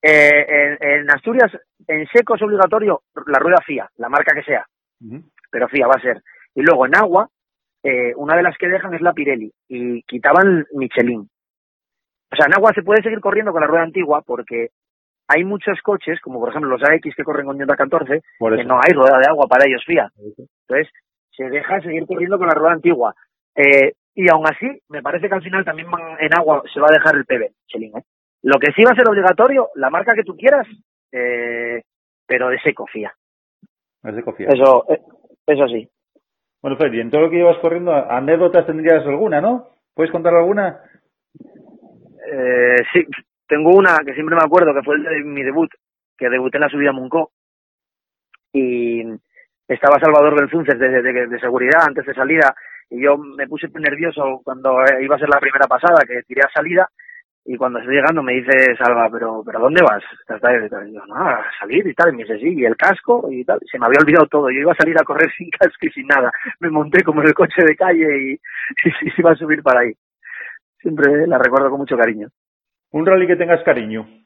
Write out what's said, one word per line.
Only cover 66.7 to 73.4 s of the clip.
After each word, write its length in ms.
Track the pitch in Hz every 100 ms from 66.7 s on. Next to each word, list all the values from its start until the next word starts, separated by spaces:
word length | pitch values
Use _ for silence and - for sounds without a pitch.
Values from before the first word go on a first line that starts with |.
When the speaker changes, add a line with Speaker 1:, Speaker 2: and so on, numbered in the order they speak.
| 156 151 180
Speaker 1:
como 180 | 180 151
en 80 | 151
el 40 |
coche 300 | - 190 - 160
de 120 | 151
calle 280 | 185 170 156 139
y, 160 | 135
<laughs> 500 | 135 - - - -
y, 60 | 170 -
y 120 | 151 -
iba 140 | 170
a 40 | 156
subir 280 | 160 151
para 160 | 143 123
ahí. 140 | 120 107 _ _ - - - - _ _
Siempre 440 | 170 156 143 147 160
la 120 | 135
recuerdo 320 | 123 131 139
con 100 | 139
mucho 160 | 139 127
cariño. 320 | 117 107 104 _ _ _ _ _ _
Speaker 2:
¿Un 140 | 151 170
rally 220 | 190 175
que 100 |
tengas 260 | 175